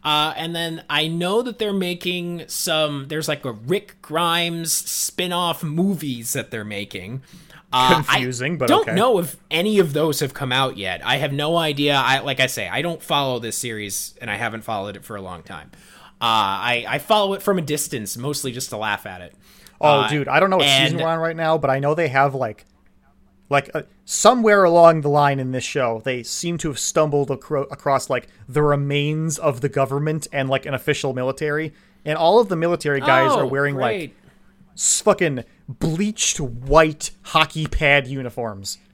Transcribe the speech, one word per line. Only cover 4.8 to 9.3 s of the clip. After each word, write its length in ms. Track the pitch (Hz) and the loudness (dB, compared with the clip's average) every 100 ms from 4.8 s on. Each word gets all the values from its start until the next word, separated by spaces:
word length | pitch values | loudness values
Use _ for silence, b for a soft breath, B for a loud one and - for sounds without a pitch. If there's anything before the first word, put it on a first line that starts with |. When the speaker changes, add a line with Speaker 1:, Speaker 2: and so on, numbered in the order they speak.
| - - - - 180 175 175 160 | -4 -6 -6 -4 -4 -2 -2 -2
Speaker 1:
movies 720 | 160 151 190 180 151 120 113 | -4 0 0 -2 -4 -8 -6
that 180 | 135 113 | -6 -6
they're 120 | 117 107 | -10 -8
making. 560 | 101 101 98 92 131 B B B B B | -8 -8 -10 -10 -12 B B B B B
Uh, 220 | 127 127 131 | 2 4 4
Speaker 2:
Confusing, 500 | 127 131 123 123 131 | 4 0 0 -4 -4
Speaker 1:
I 40 | 170 | -2
Speaker 2:
but 100 | 127 | 2
Speaker 1:
don't 140 | 370 | 2
Speaker 2:
okay. 120 | 440 185 | 2 2
Speaker 1:
know 220 | 240 208 | 2 2
if 180 | 175 | 0